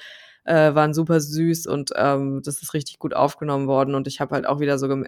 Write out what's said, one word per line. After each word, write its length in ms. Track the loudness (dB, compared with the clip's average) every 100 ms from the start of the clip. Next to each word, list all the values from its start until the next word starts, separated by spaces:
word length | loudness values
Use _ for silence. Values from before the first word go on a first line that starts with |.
| -12 -20 -20 _ 0
äh, 300 | 4 6 4
waren 180 | 2
super 280 | 2 2 2
süß 460 | 0 0 0 0 -2
und, 240 | -4 -2 0
ähm, 460 | 2 2 0 -4
das 180 | -8 -10
ist 120 | -8
richtig 260 | -8 -8 -10
gut 140 | -4
aufgenommen 540 | 2 0 0 -4 -2 0
worden. 280 | 2 2 -2
Und 120 | -4
ich 100 | -6
habe 160 | -4 -2
halt 100 | -2
auch 140 | -2
wieder 180 | 0 0
so 120 | 0
gem-, 180 | -4